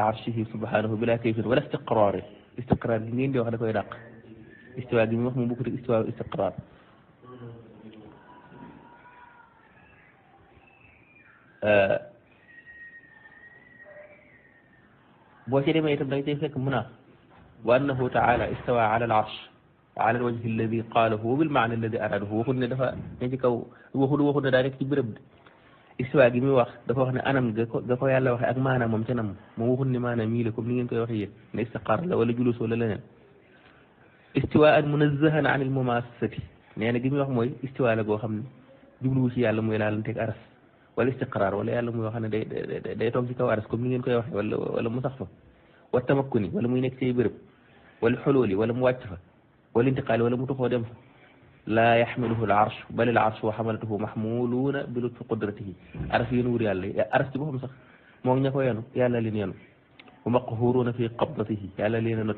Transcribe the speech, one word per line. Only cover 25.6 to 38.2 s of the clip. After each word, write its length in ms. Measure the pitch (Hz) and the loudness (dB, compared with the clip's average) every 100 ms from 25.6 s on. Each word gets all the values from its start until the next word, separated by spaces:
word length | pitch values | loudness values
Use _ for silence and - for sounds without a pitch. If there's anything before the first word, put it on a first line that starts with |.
| - - - - | -20 -20 -14 -8
Istiwa 300 | 123 151 123 | 2 6 6
gi 100 | 123 | 6
muy 140 | 135 135 | 4 4
wax 120 | 113 - - | 2 -2 -4
dafa 120 | 123 | 0
wax 120 | 131 | 2
ne 80 | 127 | 0
anam 300 | - 135 120 | 0 2 2
ga 120 | 110 117 | 0 -2
ko, 100 | 151 | -4
ga 140 | 123 127 | -2 0
ko 100 | 135 | 2
Yàlla 240 | 131 127 | 4 2
waxee 160 | 117 - | 2 0
ak 80 | 123 | 0
maanaam 320 | 131 127 113 | 2 2 2
moom 120 | 110 113 | 0 0
ca 80 | |
nam. 220 | 120 107 92 - - | -2 -4 -8 -12 -2
Moom 120 | 117 | 0
waxut 180 | 127 135 | 2 0
ne 120 | 123 | 0
maanaam 300 | 120 117 110 | 0 0 0
mii 120 | 117 113 | 0 -2
la 60 | |
comme 160 | 117 113 | -2 -2
ni 60 | 123 | -2
ngeen 120 | 123 | -2
koy 100 | 117 | -2
waxee 180 | 117 110 | -2 -2
yéen, 140 | 98 - - | -4 -10 -10
ne 80 | 104 | -6
istiqaar 380 | 113 123 - 107 - | -4 -4 -2 0 0
la 100 | 110 | 0
wala 160 | 117 | 2
julus 240 | 120 123 117 | 2 0 0
wala 160 | 113 117 | -2 0
leneen. 260 | 113 98 - - - - _ - - - - _ - _ _ | -2 -4 -10 -20 -20 -20 _ -20 -20 -20 -20 _ -20 _ _
"Istiwaan 520 | 139 - 160 151 151 147 | -2 2 6 8 6 4
munazzahan 560 | 147 147 139 156 151 139 | 4 2 4 2 4 2
anil 240 | 139 135 | 0 0
mumaasati." 720 | 135 127 120 120 - 110 - - - _ - | 0 0 0 -4 -6 -6 -4 -12 -18 _ -4
Nee 160 | 110 | -2
na 80 | 120 | 0
gi 100 | 131 | 0
muy 100 | 143 | 0
wax 100 | 135 | 0
mooy 200 | 123 120 - | 0 0 -2
istiwa 340 | 135 - 123 110 | -10 0 2 2
la 80 | |
goo 140 | 107 | 0
xam 160 | 104 | 0